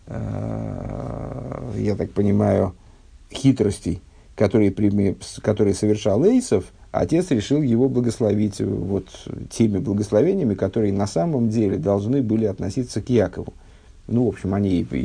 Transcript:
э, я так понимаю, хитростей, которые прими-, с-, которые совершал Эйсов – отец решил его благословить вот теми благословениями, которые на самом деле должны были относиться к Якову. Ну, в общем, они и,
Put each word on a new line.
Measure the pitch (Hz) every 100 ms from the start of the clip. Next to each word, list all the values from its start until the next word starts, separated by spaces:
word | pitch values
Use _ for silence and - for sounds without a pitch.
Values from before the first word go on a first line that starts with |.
| -
э, | 117 107 101 110 107 107 95 95 - 123 113 - 131 117 - 123 107
я | 104 101
так | 101
понимаю, | - 101 104 104 98 95 - - - - - -
хитростей, | - 135 127 101 - 87 87 - - -
которые | - 101 113 101
прими-, | 98 104 101 98 -
с-, | - -
которые | - 104 101
совершал | 90 104 107 104 101
Эйсов – | 190 254 - 101 - - -
отец | - - 165 180
решил | 120 - 147
его | 135 113 135
благословить | 123 120 - 107 104 107 -
вот | 104 107 95 95 - - - - -
теми | - 113 98
благословениями, | 92 101 101 107 165 196 123
которые | 95 98 120 104
на | 98 101
самом | 160 170 135 117
деле | 113 101 95
должны | 101 101 104 139
были | 110 110 107
относиться | 92 95 127 123 110
к | 110
Якову. | 120 90 - - - - - - - -
Ну, | 117
в | 117
общем, | 95 98
они | 98 98 87
и, | - 67